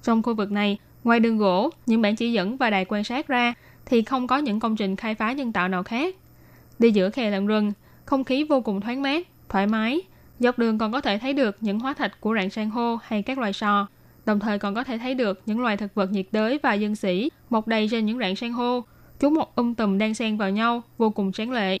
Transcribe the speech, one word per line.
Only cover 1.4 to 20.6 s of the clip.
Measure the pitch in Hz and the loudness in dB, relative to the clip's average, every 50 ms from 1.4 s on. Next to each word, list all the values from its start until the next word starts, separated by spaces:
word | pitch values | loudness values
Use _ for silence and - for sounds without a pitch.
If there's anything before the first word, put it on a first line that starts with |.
| 214 196 180 180 220 302 339 _ - | 2 2 4 2 0 0 -2 _ -2
những | - 226 226 | 0 2 4
bảng | 226 202 208 | 4 2 2
chỉ | 220 240 233 | 0 -2 0
dẫn | 233 214 180 190 240 269 | 0 0 0 0 -2 0
và | 262 226 | 0 2
đài | 208 190 185 | 2 0 0
quan | 185 214 208 208 | 0 -2 -4 -4
sát | - 240 262 302 - | -2 -4 -6 -4 -2
ra, | 277 247 240 240 240 - - - - - - | 0 0 0 0 -2 -4 -12 -20 -20 -20 -4
thì | - - 233 | 2 2 2
không | 220 - 262 254 254 240 | 2 2 -2 -4 0 0
có | 254 277 | 0 0
những | 302 269 202 214 | 0 0 -2 0
công | 226 233 220 | 0 0 -2
trình | 214 214 190 190 | 0 0 -2 -2
khai | 196 - 226 220 | -4 -4 -6 -4
phá | 220 226 214 | -2 -2 -4
nhân | 254 285 277 240 | -2 -2 -4 -4
tạo | 220 196 175 185 | -2 -2 0 0
nào | 190 180 185 | 0 -2 -4
khác. | - 226 233 285 370 381 - - - - - - - - - - - - - | -4 -4 -2 -2 -4 -4 -8 -16 -20 -20 -20 -20 -20 -20 -20 -20 -20 -2 4
Đi | 233 233 | 4 4
giữa | 220 208 185 190 | 6 6 2 2
khe | 214 - 247 214 | 0 -2 -2 0
lợn | 208 190 196 208 | 0 0 0 0
rừng, | 214 214 214 208 202 _ - - - - - | 2 2 2 0 -2 _ -12 -20 -20 -20 -6
không | - - 269 269 | -2 -2 -2 0
khí | - 262 269 302 | 0 0 0 0
vô | 302 302 269 | 2 0 0
cùng | 233 - 202 190 | 0 0 -4 -4
thoáng | 196 220 240 269 | -4 -4 -6 -4
mát, | 277 269 277 320 359 _ _ - - - | -2 -2 -2 -2 -4 _ _ -20 -18 -4
thoải | - 196 196 208 | -2 0 2 2
mái. | 220 220 220 226 262 320 381 - - - - - - - | 2 0 0 0 0 -2 -4 -6 -16 -20 -20 -20 -8 0
Dọc | 240 240 247 - | 0 0 2 2
đường | 233 226 220 214 | 0 0 2 0
còn | 226 214 | -2 -2
có | 220 269 | -2 -2
thể | 285 254 202 208 | -2 0 -2 0
thấy | 220 262 285 | -2 -2 0
được | 277 269 214 202 - | 2 0 0 0 -2
những | 220 208 196 214 | -4 -2 -2 -2
hóa | 233 269 285 | -2 -4 -4
thạch | - 302 196 - - | -2 -4 -6 -6 -4
của | - 214 220 | -4 -2 0
rạn | 220 185 190 | 0 -2 -2
san | - - 214 220 | -4 -4 -4 -4
hô | 214 240 233 233 233 233 - | -2 -2 -2 -2 -2 -4 -6
hay | - 226 208 | -4 -4 -4
các | 202 - 262 269 | -2 -4 -4 -4
loài | 247 208 196 | -4 -4 -4
sò. | - 226 208 208 202 202 202 _ _ - - _ - - | -2 0 2 2 2 0 -2 _ _ -20 -20 _ -8 -2
Đồng | - 214 208 | 0 0 2
thời | 202 220 208 202 | 2 0 -2 -2
còn | 202 202 196 | -2 -4 -4
có | 220 262 | -4 -4
thể | 269 247 226 | -4 -6 -6
thấy | 233 254 269 | -4 -4 -2
được | 254 254 208 190 - - | 0 0 0 -2 -4 -4
những | - 214 226 | -4 -2 -2
loài | 247 240 208 202 | 0 0 -2 -2
thực | 220 196 _ | -4 -4 _
vật | - 196 190 | -2 -2 0
nhiệt | 202 196 185 - | 0 -2 -4 0
đới | - 214 214 220 262 302 - | 0 0 2 2 0 0 0
và | 277 214 | 0 0
dương | 208 214 208 214 | 2 0 -2 -2
sỉ | 214 - 196 180 180 220 311 - _ - - | -2 0 0 0 0 0 -2 -6 _ -8 -2
mọc | 240 220 220 220 | -2 -2 0 0
đầy | 226 220 214 214 | 0 0 0 0
trên | 240 226 220 | 0 0 0
những | 208 220 254 | 0 0 -2
rạn | 240 185 190 | -2 -2 -2
san | 202 247 233 | -2 -4 -6
hô. | 240 240 240 240 247 247 240 _ - - - - - - | -4 -2 -2 -2 -2 -2 -4 _ -18 -20 -20 -20 -6 0
Chúng | - 277 302 | 2 2 4
mọc | 320 277 - - | 2 0 0 -2
um | - 240 240 240 | -2 0 0 0
tùm | - 226 208 196 196 | 0 0 2 2 2
đan | 214 220 220 | 2 0 0
xen | - 240 220 214 214 | -2 -2 -2 0 0
vào | 214 190 | 0 0
nhau, | 196 208 | 0 2